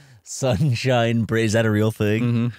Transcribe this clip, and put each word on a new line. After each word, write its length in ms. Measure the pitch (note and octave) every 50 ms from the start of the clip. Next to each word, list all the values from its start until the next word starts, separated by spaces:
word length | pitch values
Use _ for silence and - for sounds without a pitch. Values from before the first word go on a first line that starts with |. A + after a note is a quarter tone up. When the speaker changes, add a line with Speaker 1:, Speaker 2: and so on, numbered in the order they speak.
| - - B2+ - _
Speaker 1:
Sunshine 1000 | - - - C#3 B2+ B2 F#2 D#3+ D3 A#2+ A2+ - C3 B2+ A#2+ A#2 A#2 A#2 A#2 A2
Bridge. 220 | - A2+ A2+ A2+ A2
Is 60 | G2+
that 120 | A2+ A2+
a 60 | A2
real 200 | G#2+ G#2 G#2+ A2
thing? 320 | A2 - G#2+ G#2 G#2+ A2+ A#2+
Speaker 2:
Mm-hmm. 240 | A#2+ A#2 A2+ A#2 A#2+ A2